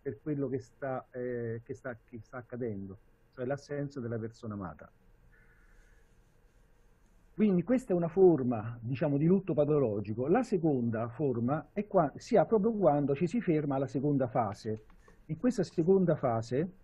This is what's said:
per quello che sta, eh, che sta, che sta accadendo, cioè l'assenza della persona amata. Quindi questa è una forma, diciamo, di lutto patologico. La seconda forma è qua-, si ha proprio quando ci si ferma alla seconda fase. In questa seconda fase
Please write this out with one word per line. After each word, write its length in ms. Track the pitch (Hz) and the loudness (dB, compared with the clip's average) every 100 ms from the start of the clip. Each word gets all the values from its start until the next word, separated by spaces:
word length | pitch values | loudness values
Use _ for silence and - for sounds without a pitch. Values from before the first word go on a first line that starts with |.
per 200 | - 117 | -8 -10
quello 260 | - 143 135 | -6 -4 -4
che 120 | 131 | -6
sta, 460 | 117 _ 139 127 - | -8 _ -8 -8 -8
eh, 500 | 127 123 120 117 117 | -10 -6 -6 -6 -8
che 100 | 117 | -10
sta, 220 | 135 131 117 _ | -12 -12 -14 _
che 120 | 120 | -18
sta 180 | 107 127 | -14 -16
accadendo, 580 | 113 120 120 101 98 95 _ _ _ | -12 -8 -6 -6 -10 -14 _ _ _
cioè 100 | - | -10
l'assenza 540 | 127 139 - 143 143 143 | -6 -6 -6 -8 -6 -8
della 200 | 117 117 | -6 -6
persona 360 | 113 117 117 | -8 -10 -12
amata. 360 | 104 90 78 - _ _ _ - - - _ - - - _ _ _ _ _ _ _ _ _ _ _ _ _ _ | -10 -10 -12 -20 _ _ _ -20 -20 -20 _ -20 -20 -20 _ _ _ _ _ _ _ _ _ _ _ _ _ _
Quindi 280 | - 214 180 | 0 2 2
questa 320 | 170 254 - | 2 -2 0
è 20 | 180 | -2
una 120 | 170 | -2
forma, 680 | 190 185 156 123 120 104 - | 6 6 6 2 -2 -6 -10
diciamo, 360 | 113 131 160 139 | -8 -2 0 2
di 80 | |
lutto 300 | 160 190 190 | 4 2 2
patologico. 720 | 151 147 151 127 104 101 107 131 | 0 2 4 2 0 -4 -4 2
La 160 | 202 | 2
seconda 680 | 240 190 160 135 117 113 117 | 2 0 2 0 0 -2 -4
forma 600 | 117 147 117 120 151 - | -2 -2 0 0 -2 -4
è 140 | - 208 | -8 0
qua-, 260 | 190 151 - | 2 2 -2
si 200 | - 214 | 2 4
ha 80 | |
proprio 280 | 160 226 202 | 4 4 2
quando 420 | 214 180 147 139 | 4 4 4 2
ci 120 | 139 175 | 0 0
si 140 | 240 | -2
ferma 360 | 185 156 143 135 | 0 0 2 -2
alla 100 | 139 | -2
seconda 420 | 143 139 143 127 | -2 0 2 0
fase. 560 | 135 110 101 113 110 - - - - - | 0 -2 -4 -8 -8 -10 -20 -20 -20 -12
In 120 | 156 | -2
questa 240 | 247 - | -2 0
seconda 520 | 170 - 160 196 180 | -2 0 4 4 4
fase 560 | 151 131 113 113 127 180 - | 2 0 0 -2 -2 -4 -8